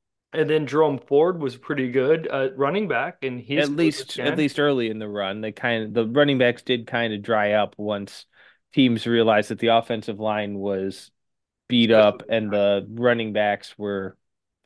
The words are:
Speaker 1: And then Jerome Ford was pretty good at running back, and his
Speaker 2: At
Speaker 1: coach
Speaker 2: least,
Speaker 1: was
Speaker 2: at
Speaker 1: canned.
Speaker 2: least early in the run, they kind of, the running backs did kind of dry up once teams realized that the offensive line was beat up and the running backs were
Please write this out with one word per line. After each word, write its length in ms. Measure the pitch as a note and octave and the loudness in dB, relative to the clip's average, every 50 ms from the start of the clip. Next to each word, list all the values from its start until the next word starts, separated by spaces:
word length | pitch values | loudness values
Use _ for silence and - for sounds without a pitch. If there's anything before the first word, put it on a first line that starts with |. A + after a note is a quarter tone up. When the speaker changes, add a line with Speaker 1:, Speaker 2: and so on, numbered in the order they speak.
| _ _ _ _ _ _ | _ _ _ _ _ _
Speaker 1:
And 180 | - D#3+ D3+ C#3+ | -2 -2 0 2
then 160 | D#3 D#3 D3+ | 2 0 0
Jerome 320 | B2+ C3+ D3+ D#3+ D3 C#3 C3+ | 0 2 2 2 2 2 -2
Ford 420 | - - C#3+ C#3+ D#3+ F3+ F#3 E3+ | -2 2 4 4 4 4 2 -2
was 160 | D3 B2+ A#2 | -4 -6 -6
pretty 320 | A#2+ - - D3+ C#3 C3 B2 | -8 -8 -6 -4 -4 -2 0
good 340 | A#2+ C3+ B2+ C#3+ D#3+ D#3+ D#3+ | 0 2 2 2 2 0 0
at 320 | - - C#3 C3+ C3 C3 - | -4 -4 -2 -2 -2 -2 -2
running 300 | C#3 C#3 E3+ G#3 A3 E3+ | -2 0 0 -2 -2 -2
back, 340 | C#3 A#2 C3+ F3 - _ | -2 -2 -4 -4 -6 _
and 180 | C3+ C3 B2 B2 | -8 -8 -8 -8
his 280 | - G#2+ C#3 D3+ D3 C#3+ | -8 -4 -2 0 0 0
Speaker 2:
At 0 | |
Speaker 1:
coach 80 | D3 | 0
Speaker 2:
least, 300 | D#3 E3+ D#3 D3 - C3+ | 0 0 0 0 -2 -8
Speaker 1:
was 40 | - - - | -10 -8 -4
Speaker 2:
at 180 | B2 C#3+ D#3+ | -4 -2 0
Speaker 1:
canned. 0 | |
Speaker 2:
least 240 | E3 D3+ C3+ - D3+ | 0 0 0 0 0
early 300 | C#3+ D3 C#3 B2+ A#2 A2 | 0 0 2 0 -2 -2
in 80 | A2 A2 | -4 -6
the 100 | G#2+ G#2 | -8 -8
run, 320 | G#2 G2+ G2 F#2+ G2 G#2+ | -6 -6 -4 -4 -6 -6
they 120 | G#2+ G#2+ | -8 -10
kind 320 | G#2 - - B2 A#2 A2+ A2 | -8 -6 -4 -2 -2 -2 -4
of, 100 | G#2+ G2+ | -2 -2
the 120 | A#2 A2+ | -2 -2
running 320 | A2 A#2+ D3 D3 C#3+ C#3 B2+ | 2 2 2 4 4 4 2
backs 240 | B2+ B2 A#2+ - | 2 2 0 0
did 240 | - - B2+ A#2+ A#2 | -2 -2 -2 -2 -4
kind 260 | - - A#2+ A#2 A2+ | -4 -4 -2 -2 -2
of 100 | G#2+ G#2 | -4 -6
dry 300 | G2+ A#2 A2+ G#2+ G#2 G#2 | -4 -2 0 0 2 2
up 220 | G#2 G#2+ G2+ G2 - - | 2 2 0 -2 -4 -8
once 480 | G#2 G#2+ G#2 G2+ G2+ F#2+ - - - _ _ _ _ _ _ _ _ _ | -6 -6 -6 -6 -6 -10 -14 -18 -20 _ _ _ _ _ _ _ _ _
teams 340 | - C#3 C3 B2 A#2 A2 - | 0 2 2 4 2 0 -2
realized 440 | A#2+ A#2+ A#2 A2+ A2+ G#2+ G#2+ G#2 - | 0 2 2 4 4 4 2 2 -2
that 80 | A2 G2 | -4 -2
the 100 | A#2 A2+ | 2 2
offensive 520 | A2+ A2+ A2+ - A#2 A2 G#2 - G#2+ G2+ | 2 2 2 0 -4 -6 -8 -10 -8 -6
line 340 | G#2+ G#2+ G#2 G#2+ G#2 G2+ G2+ G2 | -4 -4 -4 -4 -4 -6 -8 -6
was 520 | G2 G2+ G2 F#2+ F#2+ F#2+ F#2 - - - _ _ _ _ _ _ _ _ _ _ _ - | -6 -4 -4 -4 -4 -6 -8 -10 -16 -20 _ _ _ _ _ _ _ _ _ _ _ 0
beat 220 | B2 A#2+ A#2 A2 | 2 2 4 6
up 300 | A2+ A2 G#2+ G#2 G#2 - - - | 6 6 6 6 4 0 -4 -4
and 240 | A#2 A2+ G#2+ G#2 | -2 -2 -2 0
the 340 | G2+ G#2 G2+ G2+ G2+ G2+ G2 G#2 | 0 2 2 2 2 0 -2 -6
running 420 | A2 A2+ A#2+ B2 A#2+ A#2 A2+ A2 | -4 0 0 2 2 0 -2 -2
backs 460 | G2+ G#2+ G#2 G#2 G2+ - - - - - | -2 0 0 0 0 -4 -6 -12 -14 -10
were 380 | G#2 G2+ G2+ G2 F#2+ F#2 - _ _ _ _ _ _ _ _ _ _ | -6 -6 -6 -6 -6 -8 -12 _ _ _ _ _ _ _ _ _ _